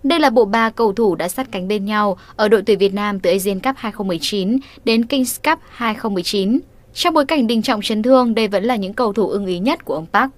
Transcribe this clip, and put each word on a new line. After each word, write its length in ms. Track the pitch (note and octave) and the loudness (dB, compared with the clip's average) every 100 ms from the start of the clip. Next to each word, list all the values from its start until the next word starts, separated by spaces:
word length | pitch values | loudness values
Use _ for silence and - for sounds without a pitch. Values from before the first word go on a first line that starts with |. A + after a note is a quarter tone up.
Đây 180 | C#4 E4 | 2 2
là 100 | C#4+ | 4
bộ 140 | A#3 | 4
ba 260 | G#3 A3+ A3+ | 2 2 0
cầu 220 | A3+ A3+ | 0 0
thủ 220 | G3 A3 | 2 0
đã 140 | E3 F3 | 0 -4
sát 240 | - C4 | -4 -6
cánh 160 | G3+ F#3 | -6 -4
bên 160 | G#3+ | -4
nhau 320 | G3 G#3+ G#3 F#3 - - | -2 0 0 -2 -10 -2
ở 120 | G#3+ | 2
đội 140 | G#3+ | 2
tuyển 160 | G3+ G3 | 4 2
Việt 160 | G3+ | 2
Nam 260 | G3 G#3 G3 | 0 -4 -2
từ 100 | G#3 | 0
Asian 300 | G3 F#3+ F#3+ | 0 0 -2
Cup 160 | B3+ C4+ | -4 -4
hai 160 | A3+ | -10
không 160 | G#3 F#3+ | -6 -4
mười 100 | E3 | -4
chín 380 | - G#3 F#3+ C4 - - | -4 -2 0 -2 -4 -6
đến 220 | - A3+ A#3 | 0 0 0
Kings 340 | C#4 B3+ - | -2 -2 -2
Cup 140 | D4+ D#4+ - | -2 -2 -6
hai 240 | - A#3 | -6 -4
không 200 | G#3+ A3 | -4 -4
mười 80 | F#3+ | -4
chín. 360 | F3 G3+ F#3+ C4+ - - - | -2 -2 0 0 -2 -20 -18
Trong 200 | - F4 | -4 0
bối 100 | D#4+ | 2
cảnh 220 | C#4 D#4 A3+ | 2 0 2
Đình 160 | A#3 | 0
Trọng 200 | A3 A3 | 0 -2
chấn 200 | - G#3+ | -2 -2
thương, 320 | A#3 C4 B3 | 4 4 4
đây 140 | A3 A3 | 0 0
vẫn 160 | G3 | 0
là 120 | A3 A#3+ | 0 -2
những 160 | F#3+ | -4
cầu 200 | A3 A#3 | -2 -2
thủ 160 | G3+ G3 | 0 0
ưng 180 | G3 F#3+ | -2 -4
ý 120 | F3 | -2
nhất 260 | G#3+ E4 | -2 -2
của 100 | - | -4
ông 120 | D3+ E3 | -6 -2
Park. 180 | G#3 C4 | 0 0